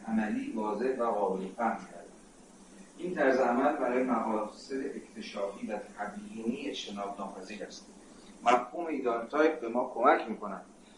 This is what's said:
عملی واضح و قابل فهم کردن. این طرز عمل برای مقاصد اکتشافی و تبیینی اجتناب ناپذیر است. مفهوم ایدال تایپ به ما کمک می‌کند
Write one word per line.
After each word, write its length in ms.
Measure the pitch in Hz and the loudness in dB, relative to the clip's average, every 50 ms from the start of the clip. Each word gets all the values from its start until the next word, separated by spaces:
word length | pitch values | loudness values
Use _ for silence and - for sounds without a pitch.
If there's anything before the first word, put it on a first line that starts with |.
| - 113 | -6 0
عملی 440 | 110 110 107 104 113 135 - - 113 | 0 0 2 2 0 -2 -2 -2 -4
واضح 400 | 113 107 107 104 104 127 131 131 117 | -2 -2 -2 -2 0 0 0 2 2
و 120 | 117 - | 2 2
قابل 360 | 107 104 98 95 95 - - - - - | 2 2 2 2 0 0 -4 -6 -2 0
فهم 200 | - - - - | 0 0 0 -2
کردن. 260 | - - - - - - - - - - - - - - - - - - - - - - - - | -6 -12 -14 -16 -16 -16 -18 -20 -20 -20 -20 -20 -20 -20 -20 -20 -20 -20 -20 -20 -20 -20 -12 -8
این 180 | - - - | -6 -4 0
طرز 220 | - 143 131 123 127 | 4 6 6 6 6
عمل 380 | 127 120 120 123 139 - - | 6 6 4 4 4 4 4
برای 280 | - - 123 123 127 127 | 2 2 2 2 2 4
مقاصد 800 | 127 117 110 110 110 110 107 107 - - - - - 135 135 - - - | 4 2 2 2 0 0 -2 -2 -4 -8 -12 -10 -6 -6 -4 -4 -4 -6
اکتشافی 720 | 107 - - - 110 101 - - 101 98 - - - 247 - | -8 -10 -12 -14 -12 -12 -10 -4 -4 -4 -4 -4 -6 -6 -6
و 100 | 104 98 | -6 -6
تبیینی 880 | - - - - - - - - - 104 110 113 113 117 - - 139 143 | -6 -10 -8 -8 -8 -6 -6 -10 -12 -10 -10 -4 -2 -2 -2 -2 -4 -6
اجتناب 460 | - - - 110 101 101 101 98 - - | -6 -6 -8 -8 -6 -6 -6 -6 -6 -6
ناپذیر 440 | 98 98 - 98 92 - 107 98 - | -8 -8 -8 -10 -12 -10 -10 -10 -10
است. 220 | - - - - - - - - - - - - - - - - | -10 -12 -16 -18 -18 -20 -20 -20 -20 -20 -20 -20 -20 -18 0 6
مفهوم 420 | 120 123 - - - - 175 170 | 6 6 6 4 0 -6 -6 -4
ایدال 400 | 160 147 127 - 120 117 117 117 | -2 -2 0 0 0 0 0 -2
تایپ 340 | - 143 151 156 160 156 - | 0 4 4 6 6 4 2
به 100 | 120 113 | -4 -2
ما 220 | 120 123 - - - | -2 -2 -2 -2 -2
کمک 340 | - 123 143 165 - - 113 | 4 6 6 6 6 4 -2
می‌کند 320 | 104 - 104 101 95 92 - - - - - - - | -6 -6 -6 -8 -8 -8 -12 -16 -20 -20 -20 -20 -20